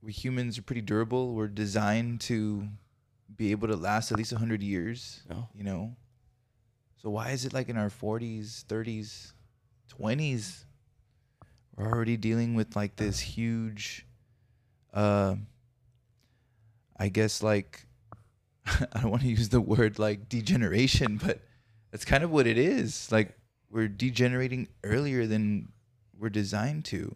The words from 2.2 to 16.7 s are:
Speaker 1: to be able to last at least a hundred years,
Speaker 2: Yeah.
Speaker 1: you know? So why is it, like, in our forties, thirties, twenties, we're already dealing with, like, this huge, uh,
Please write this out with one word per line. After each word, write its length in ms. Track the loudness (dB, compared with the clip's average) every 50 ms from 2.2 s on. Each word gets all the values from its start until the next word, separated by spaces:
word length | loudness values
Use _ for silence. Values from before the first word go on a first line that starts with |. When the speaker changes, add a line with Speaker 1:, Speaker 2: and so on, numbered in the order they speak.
Speaker 1:
to 460 | -4 -2 0 0 0 0 -2 -4 -4 -8 -10 -12 _ _ _ _ _ _ _ _ _ -16 -6
be 160 | -2 0 0
able 160 | 0 0 0 0
to 80 | 0
last 340 | 0 0 0 0 0 0 0
at 60 | -2 -2
least 140 | 0 0
a 60 | 0 0
hundred 240 | 2 2 0 0
years, 600 | 0 0 0 -2 -2 -4 -6 -8 -12 -14 -16 -16 -14 -12
Speaker 2:
Yeah. 140 | -10 -10 -10 -10 -10
Speaker 1:
you 80 | -8 -6
know? 320 | -4 -4 -4 -6 -8 -10 -14 -20 _ _ _ _ _ _ _ _ _ _ _ _ _ _ _ _ _ _
So 140 | _ -6 -6
why 200 | -4 -4 -4 -4
is 140 | -4 -4 -4
it, 80 | -4
like, 160 | -4 -4 -4 -2
in 80 | 0
our 140 | 0 0 -2
forties, 720 | -2 -4 -4 -4 -2 -2 -4 -6 -6 -8 -10 -10 -12 -14 -8 -6
thirties, 640 | -4 -4 -4 -4 -6 -6 -8 -10 -12 -16 -18 -20 -20 -20 -20 _ _ _ _ _ _ _ _ -20
twenties, 760 | -10 -4 -2 0 0 0 0 0 0 -2 -4 -6 -12 -16 -20 -20 -20 _ _ _ _ _ _ _ _ _ _ _ _ -20 -20 -20 _ _ _ _ -8
we're 140 | -6 -2 -2
already 260 | 0 0 2 0 0
dealing 380 | 0 0 0 2 2 0 2 0
with, 200 | 0 0 0 -2
like, 220 | -2 -2 -2 -2
this 240 | -2 -2 -2 -2 -2
huge, 840 | -6 -6 -4 -4 -2 -2 -2 -2 -4 -6 -6 -8 -10 -10 -10 -12 -16 -20 -20 _ _ _ _ _ _ _ _ _ _ _ _ _ _ _ 0
uh, 420 | 2 4 4 4 4 4 2 0 -2 -6 -10 -16 _ _ _ _ _ _ _ _ _ _ _ _ _ _ _ _ _ _ _ _ _ _ _